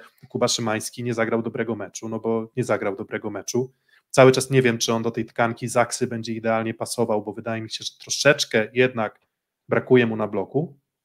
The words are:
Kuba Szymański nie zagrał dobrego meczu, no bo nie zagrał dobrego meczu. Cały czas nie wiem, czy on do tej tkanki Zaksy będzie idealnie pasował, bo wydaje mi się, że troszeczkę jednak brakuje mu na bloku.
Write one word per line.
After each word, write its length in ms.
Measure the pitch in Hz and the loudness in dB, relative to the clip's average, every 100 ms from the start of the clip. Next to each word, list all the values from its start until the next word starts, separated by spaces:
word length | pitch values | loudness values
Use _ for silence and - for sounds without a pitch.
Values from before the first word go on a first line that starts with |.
| - _ - | -6 _ -12
Kuba 180 | 117 120 | -2 -2
Szymański 560 | - 113 107 - - | 0 -2 -4 -6 -8
nie 100 | 120 | -6
zagrał 280 | 113 110 113 | -2 0 -2
dobrego 340 | 113 113 113 104 | -4 -6 -6 -6
meczu, 340 | 92 - 113 | -10 -12 -10
no 100 | 110 | -6
bo 320 | 113 113 113 127 | -2 -4 -4 -6
nie 60 | |
zagrał 320 | 113 104 104 98 | -2 -2 -2 -6
dobrego 340 | 101 107 107 | -8 -8 -8
meczu. 440 | 101 - 120 131 _ _ _ _ | -8 -4 -4 -4 _ _ _ _
Cały 220 | - 131 | 8 8
czas 180 | 131 131 | 8 2
nie 120 | 135 | 4
wiem, 160 | 127 113 | 4 2
czy 160 | - | 0
on 100 | 113 | 0
do 80 | 113 | -2
tej 140 | 113 110 | -4 -6
tkanki 420 | - 117 113 120 | -2 -2 -2 -2
Zaksy 400 | 123 113 - 123 | 0 0 -2 -4
będzie 260 | 113 113 | -4 -8
idealnie 400 | 110 113 113 113 | -6 -2 -2 -2
pasował, 500 | 113 113 - 117 107 | -6 -6 -4 0 -2
bo 100 | 104 | -4
wydaje 280 | 101 117 113 | -8 -8 -8
mi 100 | 110 | -8
się, 120 | - | -10
że 80 | - - | -12 -14
troszeczkę 680 | - - 143 147 - 117 107 | -8 2 2 4 2 0 2
jednak 460 | 120 127 117 107 - _ _ _ _ - | 2 2 2 -6 -6 _ _ _ _ -4
brakuje 360 | 113 - 127 113 | -2 4 6 6
mu 100 | 110 | 0
na 120 | 104 | -2
bloku. 520 | 104 95 135 - - _ _ | -4 -2 -4 -4 -8 _ _